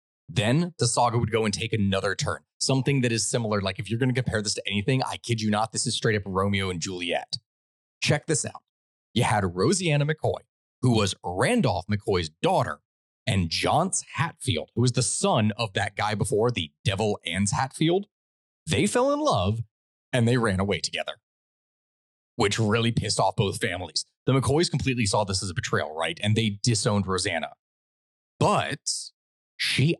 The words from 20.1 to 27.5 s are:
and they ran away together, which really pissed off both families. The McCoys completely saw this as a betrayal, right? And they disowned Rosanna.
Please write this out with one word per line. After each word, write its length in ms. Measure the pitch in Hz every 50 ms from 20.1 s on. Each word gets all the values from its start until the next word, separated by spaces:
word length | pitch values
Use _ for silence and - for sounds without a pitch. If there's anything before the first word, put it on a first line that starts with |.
| -
and 120 | 127 117
they 100 | 117 127
ran 240 | 127 113 110 95 92
away 180 | 98 101 95 80
together, 340 | - - - 82 78 - 73 _ _ _ _ _ _ _ _ _ _ _ _ _ _ _ _ _ _ _ _ _ _ _ -
which 200 | - 110 101 104
really 360 | - 113 104 107 117 113 117 113
pissed 260 | - - 107 - -
off 160 | 110 95 -
both 240 | - 107 95 92 -
families. 460 | - 104 87 92 90 80 - - - _ _ _ -
The 60 | -
McCoys 380 | 131 135 120 - 139 151 175 -
completely 360 | - 139 - 135 127 120 120
saw 200 | 101 101 110 107
this 180 | 92 98 95 -
as 60 | 95
a 40 | 85
betrayal, 400 | - - - - 101 73 73 78
right? 240 | 80 82 82 87 - -
And 140 | 104 107
they 220 | 110 113 107 101 101 -
disowned 420 | 120 117 104 - 117 104 101 92
Rosanna. 480 | 90 95 90 87 101 87 80 73 69